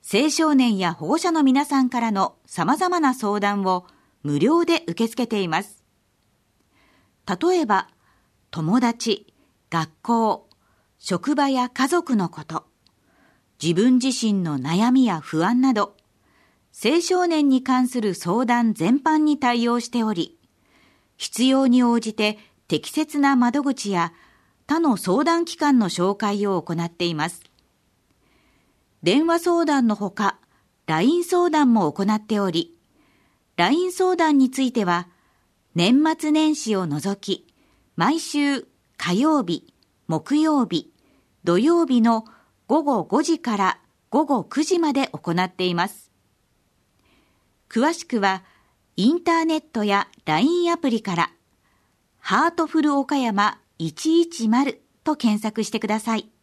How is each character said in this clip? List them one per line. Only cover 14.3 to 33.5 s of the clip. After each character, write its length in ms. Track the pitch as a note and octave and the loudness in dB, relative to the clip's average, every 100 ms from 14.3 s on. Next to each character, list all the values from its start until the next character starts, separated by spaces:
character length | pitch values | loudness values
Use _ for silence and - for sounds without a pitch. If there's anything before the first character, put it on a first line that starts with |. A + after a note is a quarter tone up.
| G3+ | -2
の 160 | E3+ D3 | -2 -4
悩 320 | C3 E3+ A#3 | -2 0 2
み 160 | B3+ B3 | 4 2
や 120 | E3+ | 0
不 260 | - D#3 F3 | -4 -2 0
安 160 | A#3+ | 2
な 120 | C4 | 2
ど、 240 | G#3+ G3+ _ _ _ _ _ _ _ _ | 2 -2 _ _ _ _ _ _ _ _
青 300 | - G#3+ D#4+ | -4 0 0
少 240 | F4 F#4 F4+ | 0 0 0
年 240 | D#4+ C#4+ | 2 2
に 140 | C4 | 2
関 240 | C4 B3+ B3+ | 2 0 0
す 120 | B3+ | -2
る 140 | G#3+ | -4
相 320 | F3 F3 G#3 A#3+ | -4 -2 -2 0
談 300 | A#3+ A#3 G#3+ | 2 0 0
全 240 | E3+ C4+ | 0 2
般 200 | D#4+ D#4 | 2 2
に 200 | D4+ D4 | 2 0
対 280 | B3 A#3+ A#3 | 0 0 0
応 120 | A#3+ | -2
し 100 | A#3 | -2
て 140 | A#3+ | -4
お 100 | A3 | -2
り、 240 | F#3 D#3+ _ _ _ _ _ _ _ _ _ | -2 -6 _ _ _ _ _ _ _ _ _
必 280 | - - | -12 0
要 240 | C4 C4 C4+ | 2 4 4
に 160 | B3 | 4
応 160 | A#3+ A#3 | 4 2
じ 160 | A3+ G#3+ | -2 -2
て 240 | G#3+ G#3 _ _ _ | -4 -4 _ _ _
適 220 | D#3 - | -4 -4
切 300 | - D4+ D4 | -6 -4 0
な 160 | C#4 C4+ | 2 2
窓 280 | A#3+ C#4 | 2 0
口 280 | C4+ C4 G#3 | -2 -4 -4
や 200 | F#3+ E3+ - _ _ _ _ - | -2 -4 -6 _ _ _ _ -4
他 140 | D#4 | 0
の 180 | D#4+ G#3 | 0 0
相 260 | - G3 | 0 0
談 220 | D4+ E4+ E4+ | 2 0 -2
機 120 | - | -2
関 200 | D4 C4 | 2 2
の 100 | G#3 | 2
紹 300 | - F3+ G3+ | 0 -2 -2
介 300 | G#3 G3+ G3+ | -4 -2 -2
を 140 | F#3+ | -2
行 120 | - | -4
っ 160 | E3 E3+ | -6 -6
て 140 | - F3 | -4 -4
い 80 | |
ま 160 | D#3+ D#3 | -2 -4
す。 140 | - _ _ _ _ _ _ _ _ _ _ _ _ _ _ _ _ | -6 _ _ _ _ _ _ _ _ _ _ _ _ _ _ _ _
電 240 | D#3+ A#3 E4 | 0 2 2
話 120 | E4+ | 0
相 240 | E4+ E4+ | 0 0
談 220 | D#4+ C#4+ A#3 | 2 2 2
の 100 | G3+ | 0
ほ 140 | G3 | -4
か、 300 | - G3+ - _ _ _ _ - | -4 -4 -4 _ _ _ _ -4
ラ 140 | D#3+ | 0
イ 160 | G#3+ F4 | 2 2
ン 60 | |
相 280 | F4 F4+ F4 | 0 0 2
談 220 | D4+ C#4 | 2 4
も 200 | A3+ E3 | 4 2
行 100 | D3+ G3 G#3+ | -2 -2 -2
っ 40 | |
て 200 | G#3+ G#3 | -2 -2
お 100 | G3 | -2
り、 260 | E3 E3 _ _ _ _ _ _ _ _ | -2 -6 _ _ _ _ _ _ _ _